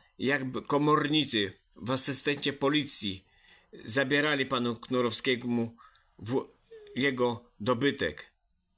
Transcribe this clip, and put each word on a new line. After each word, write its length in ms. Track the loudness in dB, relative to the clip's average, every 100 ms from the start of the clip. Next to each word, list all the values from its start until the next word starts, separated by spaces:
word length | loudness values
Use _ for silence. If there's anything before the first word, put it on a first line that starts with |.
| _ -4
jakby 440 | -2 0 -2 -6
komornicy 880 | 0 2 4 4 4 0 2 0 0 -4 _ -12
w 140 | -4
asystencie 600 | -2 0 -2 -2 0 -2
policji 720 | 0 2 2 0 -2 -4 -6 -12 _ _ -20 _ -14
zabierali 640 | -4 0 2 2 2 0 0
panu 300 | 0 0 -4
Knurowskiemu 1000 | -2 0 2 0 0 0 0 0 -2 -6 -20 _ _ -14
w-, 300 | -4 -2 -4 _ _ -20 -12 -2
jego 540 | -2 2 0 -2 -10 -6
dobytek. 720 | -2 2 0 0 -4 -6 -16 _ _ _ _